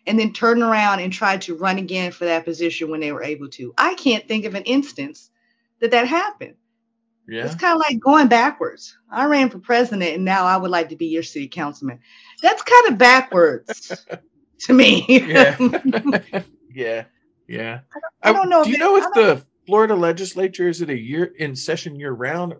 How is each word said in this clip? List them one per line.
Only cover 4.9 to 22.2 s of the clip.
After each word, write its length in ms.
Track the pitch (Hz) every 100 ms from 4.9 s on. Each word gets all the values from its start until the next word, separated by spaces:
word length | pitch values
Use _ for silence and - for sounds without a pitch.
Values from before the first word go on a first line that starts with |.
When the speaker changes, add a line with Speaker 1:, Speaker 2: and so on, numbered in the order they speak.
| - 139 151 _ _ _ _ _ _
Speaker 1:
that 100 | 226
that 140 | 240 247
happened. 480 | 330 415 415 - _ _ _ _ _ _ _ -
Speaker 2:
Yeah. 200 | 110 127
Speaker 1:
It's 80 |
kinda 240 | 170 359 330
like 200 | 311 240
going 280 | 262 302 277
backwards. 680 | 233 247 - 135 - - _ _
I 140 | 214
ran 240 | 285 294 254
for 100 | 185
president, 560 | - 240 247 202 175
and 100 | 156 185
now 180 | 190
I 140 | 180 185
would 120 | 180
like 200 | 180 160
to 60 | 156
be 100 | 165
your 160 | 160
city 260 | 160 151 139
councilman. 520 | - 147 147 135 120 _ - - -
That's 180 | 330 -
kinda 340 | - 494 466 208
backwards 1040 | 247 262 254 185 165 123 - - - - _ - _
Speaker 2:
<laughs> 260 | _ _ _
Speaker 1:
to 120 | -
me. 320 | 254 240 190 -
Speaker 2:
Yeah. 480 | 254 262 160 269 277
Speaker 1:
<laughs> 0 |
Speaker 2:
<laughs> 840 | 254 - 269 226 285 294 - 196 - _ _ 127
Yeah. 280 | 117 113 - _ _ _ _
Yeah. 340 | 117 113 120 _
Speaker 1:
I 60 | 294
don't, 120 | 320 _
I 100 | -
don't 160 | 392 370
know 140 | 349
Speaker 2:
Do 60 | 302
Speaker 1:
if 60 | 277
Speaker 2:
you 60 |
Speaker 1:
it, 20 |
Speaker 2:
know 120 | 339 392
if 80 |
Speaker 1:
I 60 | 339
don't 240 | 381 208 135
Speaker 2:
the 80 | - _
Florida 300 | - 208 220
legislature, 720 | 202 170 170 185 180 190 185 180
is 140 | 165
it 80 | 165
a 80 | 131
year 340 | 113 147 175 -
in 160 | 151
session 400 | 131 - 165 175
year 160 | 143 143
round, 400 | 120